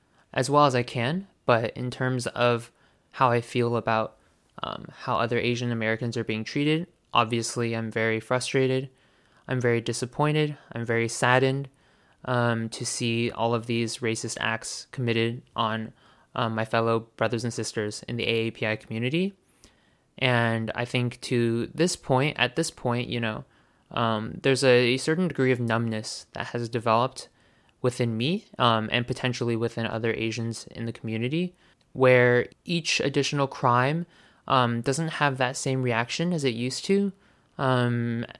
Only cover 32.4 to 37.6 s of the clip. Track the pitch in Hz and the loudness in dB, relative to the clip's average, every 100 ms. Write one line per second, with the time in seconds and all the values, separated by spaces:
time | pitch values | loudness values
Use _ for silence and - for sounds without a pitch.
32.4 | - - - 170 151 - 139 139 135 143 | 2 -6 -4 -4 0 0 0 0 0 0
33.4 | 139 - 131 120 131 160 170 _ - _ | -2 2 4 4 4 0 -4 _ -20 _
34.4 | - 131 120 117 123 139 160 - 147 131 | 0 2 4 2 0 -2 -2 0 0 2
35.4 | 127 139 139 131 127 113 120 - 170 170 | -2 -2 -2 0 0 0 -2 -2 -2 0
36.4 | 139 113 123 127 - 196 202 - _ _ | 0 0 -2 -4 0 2 2 -4 _ _
37.4 | _ - | _ -4